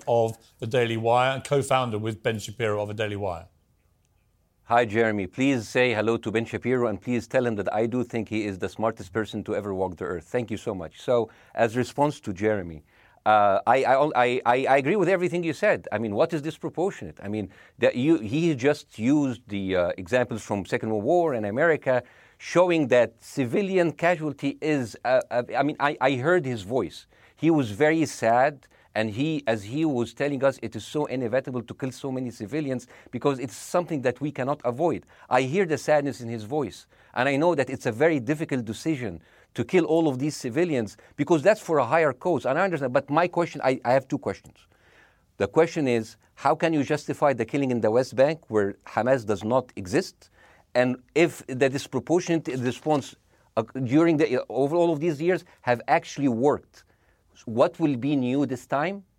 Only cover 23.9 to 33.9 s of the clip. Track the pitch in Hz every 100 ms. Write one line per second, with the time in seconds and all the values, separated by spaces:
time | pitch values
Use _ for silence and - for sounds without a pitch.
23.9 | 147 170 175 156 135 139 135 151 147 113
24.9 | - 120 127 - 120 120 117 143 - 147
25.9 | 151 135 131 139 180 135 117 92 127 85
26.9 | - - _ _ _ 156 156 117 98 151
27.9 | 160 147 - 113 120 139 139 _ _ _
28.9 | 104 110 104 156 156 - 113 101 139 160
29.9 | 127 117 - 143 139 135 127 113 113 -
30.9 | 151 147 127 120 127 135 123 - 113 131
31.9 | - 139 131 127 - 101 147 143 127 -
32.9 | - - 123 147 131 135 - - 180 175